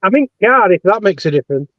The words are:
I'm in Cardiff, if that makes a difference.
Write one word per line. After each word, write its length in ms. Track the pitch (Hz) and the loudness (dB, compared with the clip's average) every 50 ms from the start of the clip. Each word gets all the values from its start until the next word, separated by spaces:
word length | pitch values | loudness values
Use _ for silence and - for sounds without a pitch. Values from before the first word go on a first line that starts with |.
I'm 140 | - 190 214 | -2 0 0
in 120 | 285 294 254 _ _ | 0 0 -2 _ _
Cardiff, 360 | - 220 254 269 226 196 180 170 | 0 2 2 2 4 2 2 0
if 40 | _ | _
that 180 | 180 202 220 | 0 -2 0
makes 240 | 208 202 185 143 - | 0 -2 -4 -2 -4
a 60 | 165 | -2
difference. 380 | 143 147 127 _ 143 135 143 143 _ | -2 -2 -4 _ -6 -8 -8 -8 _